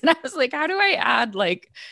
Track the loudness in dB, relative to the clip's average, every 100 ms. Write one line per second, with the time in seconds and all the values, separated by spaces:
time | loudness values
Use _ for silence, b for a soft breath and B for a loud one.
0 | 2 0 -2 -2 -2 0 -2 2 2 2
1 | 2 2 0 0 0 0 -8 B B